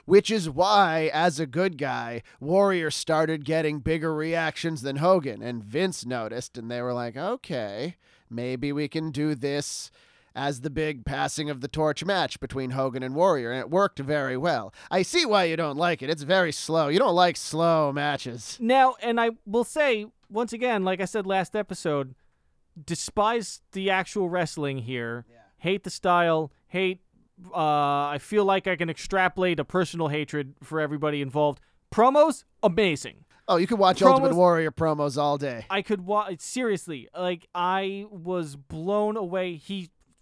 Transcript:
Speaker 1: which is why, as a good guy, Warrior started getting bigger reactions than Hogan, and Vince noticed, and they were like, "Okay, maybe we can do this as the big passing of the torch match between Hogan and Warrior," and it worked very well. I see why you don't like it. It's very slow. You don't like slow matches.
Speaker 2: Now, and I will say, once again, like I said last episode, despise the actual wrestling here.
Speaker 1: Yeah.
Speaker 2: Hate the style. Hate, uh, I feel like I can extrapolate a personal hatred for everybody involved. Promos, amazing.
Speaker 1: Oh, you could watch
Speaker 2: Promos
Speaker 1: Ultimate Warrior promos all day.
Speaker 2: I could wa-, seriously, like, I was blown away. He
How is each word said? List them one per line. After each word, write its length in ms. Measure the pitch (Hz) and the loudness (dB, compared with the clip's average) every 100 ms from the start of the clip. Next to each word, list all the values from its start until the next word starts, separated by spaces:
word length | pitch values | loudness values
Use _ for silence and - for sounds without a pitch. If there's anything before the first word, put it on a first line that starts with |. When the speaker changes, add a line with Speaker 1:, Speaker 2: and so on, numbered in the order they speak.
| - | 4
Speaker 1:
which 260 | 196 202 | 6 6
is 180 | 220 160 | 0 0
why, 640 | 135 190 208 185 160 160 | 0 4 6 6 4 0
as 260 | 151 175 143 | 2 2 0
a 60 | 151 | -4
good 320 | 135 190 147 | -2 -2 -2
guy, 460 | 143 123 117 117 - - | -4 -4 -6 -10 -12 -10
Warrior 500 | 139 185 202 180 160 | 0 4 4 2 -2
started 560 | - - 156 160 160 156 | -4 0 2 2 -2 -2
getting 340 | 160 156 151 | 0 0 -2
bigger 360 | 143 160 160 151 | -2 -2 -2 -2
reactions 640 | 156 165 160 - 165 156 | -2 -2 -2 -2 -4 -4
than 140 | 135 139 | -4 0
Hogan, 480 | 170 190 139 104 | 4 4 2 -6
and 200 | 117 120 | -8 -8
Vince 400 | 104 135 185 - 120 | -6 -2 -2 -4 -6
noticed, 520 | 127 110 117 - 127 | -6 -6 -8 -10 -12
and 140 | 113 | -8
they 100 | 120 | -6
were 120 | 123 | -4
like, 220 | 123 120 117 | -4 -6 -6
"Okay, 800 | 180 247 - 143 104 104 151 - _ _ _ | -6 -6 -6 -6 -6 -6 -8 -10 _ _ _
maybe 420 | 117 123 127 143 | -8 -6 -4 -4
we 160 | 143 147 | -4 -4
can 220 | 160 160 | -4 -6
do 220 | 147 151 139 | -2 -2 -2
this 540 | 139 143 - - - _ _ _ _ - | -2 -2 -4 -8 -14 _ _ _ _ -6
as 260 | 143 135 | -6 -4
the 80 | 147 | -6
big 340 | 139 151 143 | -4 -4 -4
passing 460 | 113 139 143 - 147 | -6 -4 -4 -4 -6
of 120 | 135 | -6
the 60 | 131 | -6
torch 380 | 156 156 143 170 | -2 0 0 0
match 340 | 190 139 - | 0 -2 -4
between 320 | - 135 131 | -8 -6 -4
Hogan 300 | 131 131 123 | -2 -2 -2
and 120 | 127 143 | -4 2
Warrior," 360 | 185 151 117 | 4 4 0
and 80 | 127 | -6
it 100 | 127 | -2
worked 300 | 175 196 - | 2 2 0
very 380 | 139 151 135 127 | -4 -2 -2 -2
well. 360 | 170 135 98 - - | 0 -2 -4 -12 -2
I 100 | 226 | 0
see 240 | 180 349 294 | 2 0 4
why 200 | 208 175 | 4 4
you 120 | 160 | 2
don't 180 | 156 139 | -2 0
like 240 | 175 160 | 0 0
it. 80 | 131 | -2
It's 140 | 156 | -4
very 280 | 143 190 170 | 2 2 2
slow. 360 | - - 165 147 | -2 -2 0 2
You 100 | 170 | 4
don't 160 | 254 175 | 4 4
like 200 | 175 165 | 4 2
slow 540 | - 156 170 160 147 | -6 0 2 4 2
matches. 640 | 143 147 139 131 120 - - | 0 -2 -4 -6 -12 -12 -4
Speaker 2:
Now, 340 | 233 262 262 254 | 2 6 6 2
and 180 | 233 233 | -2 0
I 120 | 233 226 208 | 0 -2 -4
will 180 | 226 240 | -2 0
say, 400 | 311 285 220 214 _ _ | 0 2 0 -4 _ _
once 240 | 202 240 | -4 -4
again, 300 | 226 247 214 | -2 -2 0
like 180 | 185 185 | 0 -2
I 40 | 202 | -2
said 200 | 220 190 | -4 0
last 280 | 190 175 214 | 0 0 -4
episode, 600 | 202 180 170 147 131 131 _ _ _ _ _ - 147 | -6 -6 -2 -2 -4 -10 _ _ _ _ _ -18 -8
despise 760 | 170 - - 208 240 190 - _ | -8 -4 0 0 0 -4 -12 _
the 180 | 190 190 | -4 0
actual 400 | 190 180 208 180 | 0 0 -2 -2
wrestling 500 | 180 165 - 143 135 | -2 -2 -4 -4 -4
here. 460 | 117 127 117 120 120 | -6 -6 -6 -8 -12
Speaker 1:
Yeah. 80 | - _ _ | -20 _ _
Speaker 2:
Hate 260 | 165 196 | -4 -4
the 60 | 190 | -4
style. 600 | - 185 175 170 160 156 - _ | -4 2 4 4 2 -2 -10 _
Hate, 340 | 180 190 190 _ _ _ _ 180 | -4 -4 -4 _ _ _ _ -10
uh, 40 | 175 156 147 143 143 143 | -2 0 2 2 0 -2
I 100 | 147 | -6
feel 260 | - 208 196 | -2 2 4
like 220 | 190 190 | 2 0
I 80 | 165 | -2
can 140 | 165 | -4
extrapolate 720 | 156 - 196 185 190 180 156 | -6 -2 2 2 2 0 0
a 60 | 139 | 0
personal 420 | 180 170 170 156 | 0 0 -2 -4
hatred 480 | 151 143 151 135 - | -2 -4 -6 -6 -10
for 160 | 131 156 | -8 -4
everybody 420 | 151 147 151 147 | -2 -2 -2 -2
involved. 380 | 139 147 147 139 _ _ _ | -2 0 0 0 _ _ _
Promos, 500 | - 247 294 311 - - _ | 4 6 8 6 4 -10 _
amazing. 640 | 214 175 196 147 107 - _ _ - | 2 4 2 0 -6 -16 _ _ 2
Speaker 1:
Oh, 100 | 180 | 2
you 100 | 190 | 4
could 100 | 226 | 4
watch 220 | 185 180 | 4 8
Speaker 2:
Promos 120 | 196 | 8
Speaker 1:
Ultimate 220 | 269 269 170 | 8 6 6
Warrior 360 | 180 165 156 | 6 6 0
promos 460 | - 160 151 147 131 | 0 0 0 0 0
all 200 | 147 143 | 0 0
day. 280 | 139 117 104 | -4 -8 -6
Speaker 2:
I 120 | 196 | -4
could 240 | 185 208 180 | -2 -4 0
wa-, 260 | 208 196 175 | -2 -2 -8
seriously, 720 | - 254 240 190 - 143 113 170 | -8 -2 -2 -2 -4 -12 -12 -6
like, 320 | 180 175 - | -4 -4 -8
I 520 | 180 180 190 190 196 214 | -4 0 0 -2 -6 -12
was 460 | 202 165 180 160 143 | -12 -6 -4 -6 -10
blown 640 | 135 156 175 208 208 220 | -14 -8 -2 0 0 -2
away. 380 | 180 185 185 165 | -4 -4 -4 -6
He 340 | - 196 170 _ _ _ | -10 -10 -10 _ _ _